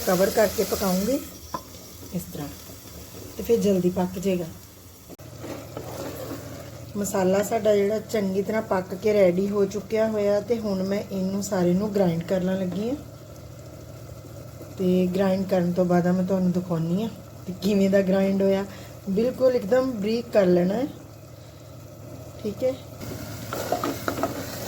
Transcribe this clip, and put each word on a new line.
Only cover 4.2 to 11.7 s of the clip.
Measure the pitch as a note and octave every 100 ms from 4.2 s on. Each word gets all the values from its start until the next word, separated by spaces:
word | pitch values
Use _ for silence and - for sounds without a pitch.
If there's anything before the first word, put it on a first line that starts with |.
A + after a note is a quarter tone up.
| F#3+ F3 E3 - - - - - - - - - - - - - - - C#3+ D3 D3+ C#3 - - - - - G3+
ਮਸਾਲਾ | G3 G3 F#3 G3
ਸਾਡਾ | G3+ A3+ G#3+
ਜਿਹੜਾ | G3+ G3+ A3 -
ਚੰਗੀ | A3 F#3+ F#3+
ਤਰ੍ਹਾਂ | G3 A3
ਪੱਕ | A3 F#3+ F3+
ਕੇ | F#3 G#3+
ਰੈਡੀ | G#3 F3+ F3+ G3+
ਹੋ | G3+
ਚੁੱਕਿਆ | F#3+ G#3 - A3 A3
ਹੋਇਆ, | G#3+ G3+ G#3
ਤੇ | G#3 A3+
ਹੁਣ | G#3+ F#3+
ਮੈਂ | F#3+ G3+
ਇਹਨੂੰ | - F#3+ F#3+ G3+
ਸਾਰੇ | G3 F#3+ F3